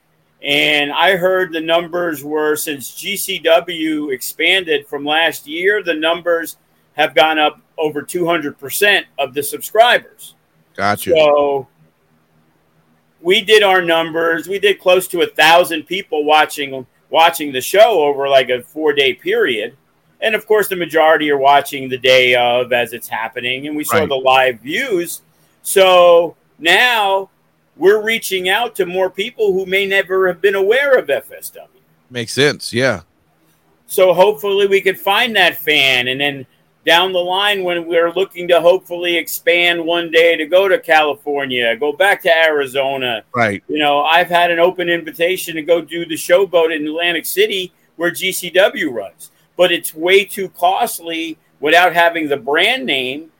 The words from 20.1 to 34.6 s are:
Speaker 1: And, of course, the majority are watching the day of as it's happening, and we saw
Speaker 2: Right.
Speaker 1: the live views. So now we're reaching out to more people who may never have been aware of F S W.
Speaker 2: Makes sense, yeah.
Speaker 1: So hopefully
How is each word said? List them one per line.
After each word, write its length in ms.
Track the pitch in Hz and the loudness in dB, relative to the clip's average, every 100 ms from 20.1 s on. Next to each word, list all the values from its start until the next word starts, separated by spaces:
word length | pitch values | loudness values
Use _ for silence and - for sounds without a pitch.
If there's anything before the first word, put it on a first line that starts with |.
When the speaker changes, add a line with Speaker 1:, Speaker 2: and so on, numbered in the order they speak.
| - | -6
Speaker 1:
And, 140 | 220 214 | -4 -4
of 100 | - | 0
course, 220 | 214 196 | 0 0
the 80 | 180 | -4
majority 560 | 160 160 156 160 151 | -2 2 4 2 2
are 60 | 143 | 2
watching 520 | 135 143 - 139 131 | 4 4 2 -10 -8
the 80 | 127 | -2
day 380 | 127 131 123 123 | 4 4 6 4
of 380 | 120 123 117 | 2 0 0
as 200 | 120 117 | -2 -2
it's 140 | 117 - | -8 -10
happening, 600 | 110 113 123 123 131 147 | -8 -8 -6 -6 -6 -8
and 80 | 151 | -8
we 80 | |
saw 140 | 147 113 | -2 -2
Speaker 2:
Right. 120 | 147 | 0
Speaker 1:
the 60 | 135 | -2
live 440 | 131 131 131 113 | 2 4 2 -2
views. 600 | 123 196 269 180 175 - _ _ _ _ | -8 -6 -2 -4 -4 -12 _ _ _ _
So 720 | - 196 185 180 175 170 165 - _ _ | -2 4 6 8 8 6 4 -6 _ _
now 720 | 165 196 247 233 196 196 190 _ _ _ _ - | 2 4 4 2 0 -2 -4 _ _ _ _ 0
we're 280 | 180 214 | 2 2
reaching 460 | 214 226 - 185 185 | 0 -4 -4 -4 -2
out 260 | 208 240 - | -2 -2 -4
to 100 | 175 | -4
more 240 | 185 185 | -2 -4
people 440 | - 226 - 208 | -4 -10 -2 -2
who 120 | 185 185 | 0 -2
may 200 | 190 196 | -2 0
never 420 | 196 180 185 185 | -2 0 0 0
have 140 | 170 | 0
been 140 | 202 196 | 0 0
aware 400 | 196 254 285 247 | 0 2 2 2
of 120 | 143 | 2
F 220 | 123 - | -4 -4
S 180 | 82 - | -18 -18
W. 200 | 85 - _ _ _ _ | -18 -20 _ _ _ _
Speaker 2:
Makes 240 | 123 110 | -10 -8
sense, 400 | 127 143 107 - | 0 0 0 -6
yeah. 280 | 113 131 92 _ _ _ _ _ _ _ _ _ | -2 -2 -2 _ _ _ _ _ _ _ _ _
Speaker 1:
So 260 | - 185 | 2 2
hopefully 540 | 170 202 214 202 196 | 4 2 2 -4 0